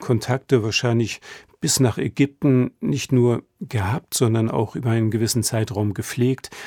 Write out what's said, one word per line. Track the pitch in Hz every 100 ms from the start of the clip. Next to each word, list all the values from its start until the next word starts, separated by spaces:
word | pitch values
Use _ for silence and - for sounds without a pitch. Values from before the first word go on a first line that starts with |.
Kontakte | - 113 - 131 - 131
wahrscheinlich | 107 - 123 117 107 - - - - _
bis | 160 -
nach | 127 -
Ägypten | 76 - 139 - 143 127 123 -
nicht | 147 143 -
nur | 127 120 117 - _
gehabt, | 160 110 95 135 -
sondern | - 120 113 113
auch | - 110
über | - 120
einen | 113 110
gewissen | 107 110 120
Zeitraum | 110 113 107 98 104
gepflegt. | 98 - - 123 131 - -